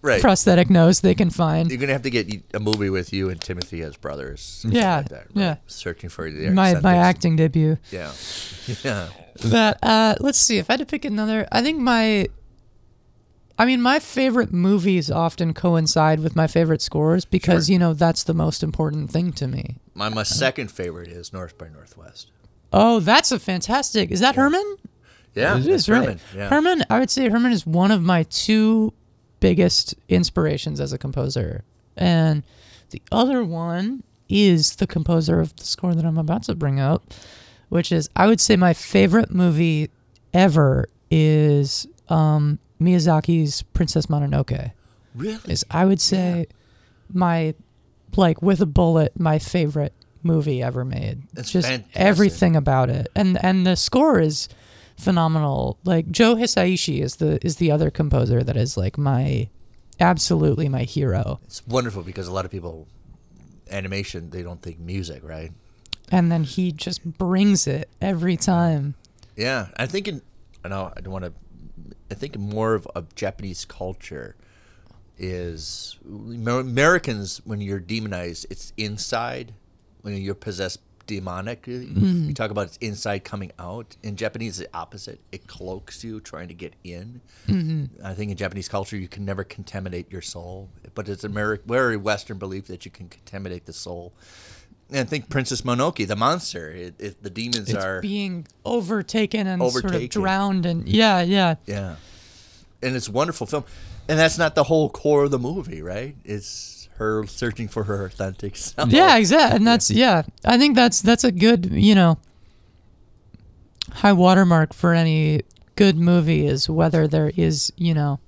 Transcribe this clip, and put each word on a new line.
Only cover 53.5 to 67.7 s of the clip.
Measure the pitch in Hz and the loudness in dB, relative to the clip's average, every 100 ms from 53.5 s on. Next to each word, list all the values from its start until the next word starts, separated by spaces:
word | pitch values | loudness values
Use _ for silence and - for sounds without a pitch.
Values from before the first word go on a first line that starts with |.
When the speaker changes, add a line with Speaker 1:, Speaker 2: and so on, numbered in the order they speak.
| 190 180 | 2 2
Speaker 2:
the | 175 | 0
score | - 254 311 226 | 0 2 4 4
is | 160 147 - - - - - - | 2 0 -8 -14 -20 -20 -20 -6
phenomenal. | - 180 160 160 151 135 127 - | 0 2 2 0 0 -2 -4 -4
Like, | 180 170 160 | 0 0 0
Joe | 170 226 233 | 4 4 4
Hisaishi | 233 - 180 185 - 139 | 2 2 2 0 -2 -2
is | 135 - | -4 -2
the, | 151 151 | -2 0
is | 170 151 | -2 0
the | 170 | 0
other | 151 156 | 2 0
composer | - 147 139 113 117 | 0 0 2 2 2
that | 127 - | 0 0
is, | 117 - | -2 -2
like, | 92 - | -4 -2
my, | 143 127 135 123 113 - - - - - | -2 0 0 -2 -4 -10 -20 -20 -20 0
absolutely | 175 175 - 165 151 143 160 | 2 2 0 2 2 0 -2
my | 131 | -2
hero. | 120 - 131 95 - - | -4 -2 -2 -2 -2 -8
Speaker 1:
It's | - - - | -12 -18 -4
wonderful | 123 123 101 | -2 -2 -6
because | 85 95 90 | -10 -10 -6
a | |
lot | 95 | -6
of | 90 | -6
people, | 98 85 80 78 - - - _ - - - - | -8 -10 -14 -18 -20 -20 -20 _ -20 -20 -20 -12
animation, | 98 95 98 98 87 82 | -10 -6 -8 -8 -10 -12
they | 90 | -12
don't | 85 87 | -12 -14
think | - 80 | -16 -14
music, | 85 95 87 67 | -10 -8 -8 -12
right? | 76 80 80 82 _ _ - - - | -14 -14 -14 -18 _ _ -16 -16 0
Speaker 2:
And | 180 170 | 2 2
then | 170 | 0
he | 143 - 180 | -2 -2 -4
just | 151 - 180 170 156 | -4 -10 -10 -12 -6
brings | 185 185 208 190 | -2 2 4 2
it | - | 0